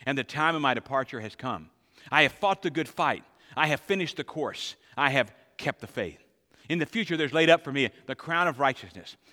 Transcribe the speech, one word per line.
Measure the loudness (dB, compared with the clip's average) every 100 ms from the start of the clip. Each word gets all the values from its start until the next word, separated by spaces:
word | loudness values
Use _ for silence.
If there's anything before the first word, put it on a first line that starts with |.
| -6
and | -4
the |
time | -4 0 0
of | 2
my | 0
departure | 0 -2 -4 -4 -8
has | -12
come. | -10 -8 -8 -10 _ _ _ -2
I | 4
have | 4
fought | 4 0 0
the | -2
good | -4 -6
fight. | -2 -2 -2 -8 _ -12 -2
I | 0
have | 0
finished | -2 -2 -2 -6
the |
course. | -10 -6 -6 -6 -10 -12 _ 0
I | 2
have | 4 0 -4 _ -8
kept | -6 -6
the | -8
faith. | -6 -8 -8 _ _ _ _ -6
In | -2
the | -2
future, | -4 -2 -2
there's | 0
laid | 4 6
up | 6
for | 6
me | 0 -2 -2 -12
the |
crown | -10 -4 0 0
of | 2
righteousness, | 0 0 -8 -18 -20 -20 _